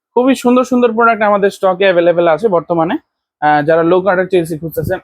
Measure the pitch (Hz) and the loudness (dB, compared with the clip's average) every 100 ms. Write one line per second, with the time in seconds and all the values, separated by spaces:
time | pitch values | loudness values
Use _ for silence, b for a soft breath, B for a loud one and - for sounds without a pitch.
0 | _ - 254 254 247 247 247 247 247 220 | _ -2 0 0 0 0 0 0 0 2
1 | 233 226 208 208 196 - 190 180 196 175 | 0 2 0 0 0 -2 -2 0 0 2
2 | 170 170 175 156 220 175 151 170 165 277 | 2 2 2 0 0 -2 -2 -2 -2 -4
3 | _ _ _ _ 151 151 147 165 165 185 | _ _ _ _ 0 2 2 2 2 2
4 | 190 180 180 185 160 160 165 156 147 185 | 0 -2 0 -2 -2 -6 -10 -8 -6 -8